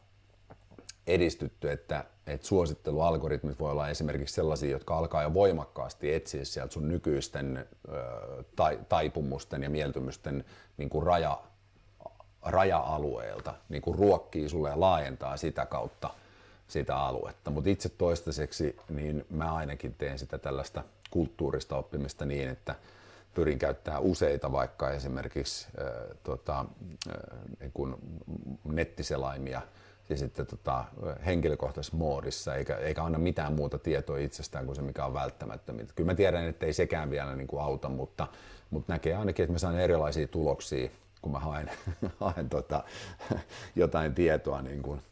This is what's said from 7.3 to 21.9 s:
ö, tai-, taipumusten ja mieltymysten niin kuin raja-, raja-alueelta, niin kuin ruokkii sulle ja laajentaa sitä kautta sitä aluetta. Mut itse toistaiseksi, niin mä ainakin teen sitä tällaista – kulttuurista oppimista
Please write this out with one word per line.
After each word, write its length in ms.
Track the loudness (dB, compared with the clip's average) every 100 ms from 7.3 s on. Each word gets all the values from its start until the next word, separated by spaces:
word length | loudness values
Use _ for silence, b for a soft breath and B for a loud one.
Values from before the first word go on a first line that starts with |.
| -6 -6 -6 -10 -14 -10
ö, 560 | -8 -8 -8 -10 -12 -6 2
tai-, 220 | 2 2 0
taipumusten 760 | 2 2 0 -2 -4 -6 -4
ja 80 | -2
mieltymysten 720 | 0 0 -2 -6 -6 -6 -6 B B B -8
niin 120 | -4
kuin 140 | 0
raja-, 400 | 4 4 4 -2 -6 -20 _ _ -20 -20 -18 -18 -20 -10
raja-alueelta, 1120 | 2 6 6 6 2 0 0 -2 -6 -8 -8 -10 -8
niin 140 | -4
kuin 160 | 0 6
ruokkii 500 | 8 8 4 -2 0
sulle 200 | 0 0
ja 120 | 4
laajentaa 560 | 6 6 2 -4 -4 -2
sitä 300 | -2 -2 -2
kautta 440 | -4 -6 -6 -8 B B B B B -6
sitä 280 | -2 0 0
aluetta. 540 | 0 -2 -6 -8 -4
Mut 160 | 0 2
itse 220 | 2 0
toistaiseksi, 880 | 2 2 2 0 -4 -2 0 -2 -2 -6
niin 380 | -4 -2 -2 -2
mä 240 | -2 0
ainakin 400 | -2 -4 -6 -8
teen 240 | -4 -4 -4
sitä 200 | -6 -6
tällaista – 460 | -4 -4 -4 -8 -10 -14 -2
kulttuurista 680 | 0 0 0 0 0 -2 -4
oppimista 480 | -2